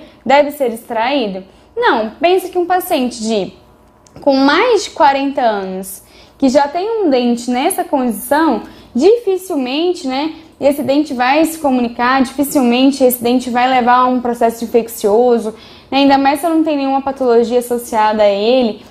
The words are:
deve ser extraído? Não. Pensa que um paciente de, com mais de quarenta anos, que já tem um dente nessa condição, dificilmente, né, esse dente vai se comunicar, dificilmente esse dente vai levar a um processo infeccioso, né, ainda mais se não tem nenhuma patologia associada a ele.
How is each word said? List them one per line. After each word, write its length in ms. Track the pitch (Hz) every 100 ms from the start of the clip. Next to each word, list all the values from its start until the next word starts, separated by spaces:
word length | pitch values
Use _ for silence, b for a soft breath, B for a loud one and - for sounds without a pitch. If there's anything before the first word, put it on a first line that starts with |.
| B B 226
deve 260 | 277 285
ser 200 | 285 247
extraído? 720 | 226 - 233 233 285 214 185 - b b -
Não. 360 | 466 302 220 -
Pensa 260 | 349 370 370
que 100 | 359
um 80 | 349
paciente 560 | 359 359 320 247 240
de, 300 | 220 220 180 - - _ _ _ _ -
com 140 | - 269
mais 500 | 277 311 494 427 -
de 60 |
quarenta 500 | - 294 269 277 277
anos, 640 | 233 208 190 190 190 - B B B _
que 100 | 269
já 200 | 277 285
tem 360 | 349 415 453
um 60 | 359
dente 400 | 254 240 233 247
nessa 320 | 247 311 -
condição, 800 | 349 285 247 202 - 285 320 330 B B B 233
dificilmente, 1120 | 339 480 392 370 370 311 254 285 349 339 262
né, 280 | 262 311 B B -
esse 220 | 269 285
dente 320 | 247 285 302
vai 320 | 247 247 285 320
se 140 | -
comunicar, 640 | 285 254 233 240 240 269
dificilmente 800 | 247 - 277 294 247 240 269 269
esse 180 | 254 247
dente 280 | 240 254 254
vai 200 | 240 254
levar 280 | 262 240 247
a 80 | 254
um 120 | 254
processo 440 | 240 233 226 226
infeccioso, 920 | 233 233 226 - 202 214 247 233 214 220 B B B
né, 80 | 269
ainda 180 | 277 269
mais 220 | 269 294
se 100 | 349
não 140 | 320
tem 140 | 320 285
nenhuma 240 | 269 269
patologia 580 | 269 269 254 233 233 247
associada 640 | 240 240 240 226 214 214
a 40 | 208
ele. 560 | 196 214 262 233 208 B